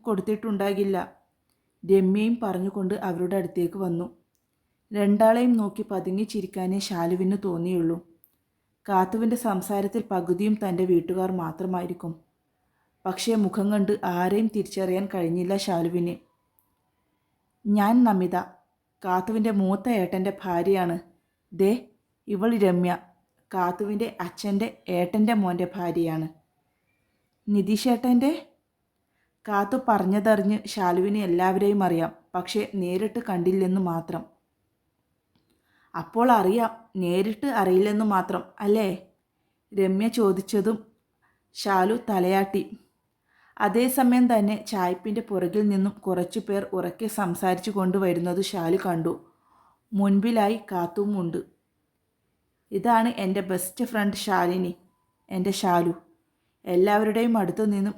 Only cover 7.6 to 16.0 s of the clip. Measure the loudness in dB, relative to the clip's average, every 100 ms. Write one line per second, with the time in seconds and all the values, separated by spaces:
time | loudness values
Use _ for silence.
7.6 | -2 0 0 -2 -8 _ _ _ _ _
8.6 | _ _ -2 2 2 0 0 0 -2 -2
9.6 | -2 -2 -2 -4 -4 -2 -2 0 0 0
10.6 | -2 0 2 2 0 -2 -2 -2 -6 -6
11.6 | -4 -4 -6 -8 -10 -12 _ _ _ _
12.6 | _ _ _ _ -6 -4 0 2 2 0
13.6 | 0 2 0 0 -2 -2 0 2 0 -2
14.6 | -4 -4 -2 -2 -4 -4 -2 -2 -2 -2
15.6 | -2 -2 -2 -2